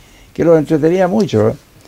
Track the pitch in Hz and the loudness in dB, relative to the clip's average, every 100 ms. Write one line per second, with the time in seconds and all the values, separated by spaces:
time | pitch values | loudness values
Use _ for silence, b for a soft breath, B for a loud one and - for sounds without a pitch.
0 | b b b - 156 160 143 160 156 185 | b b b -4 2 2 2 -2 0 0
1 | 180 214 180 110 110 135 b b | 0 -2 0 0 0 -4 b b